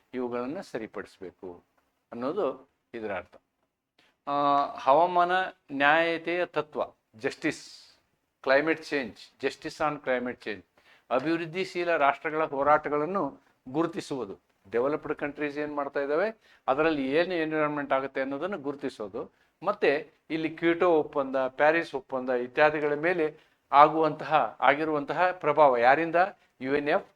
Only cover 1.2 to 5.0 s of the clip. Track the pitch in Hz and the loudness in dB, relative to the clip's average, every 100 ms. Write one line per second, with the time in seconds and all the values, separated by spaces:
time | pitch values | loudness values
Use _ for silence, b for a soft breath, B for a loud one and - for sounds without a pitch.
1.2 | 90 - 92 87 _ _ _ _ _ 117 | -16 -14 -16 -16 _ _ _ _ _ -8
2.2 | 127 196 147 131 - _ _ 120 107 92 | -6 -2 -4 -4 -14 _ _ -10 -8 -8
3.2 | 90 - _ _ _ _ _ b b _ | -10 -18 _ _ _ _ _ b b _
4.2 | - 143 143 143 139 - 131 147 | -6 0 2 2 0 -2 4 4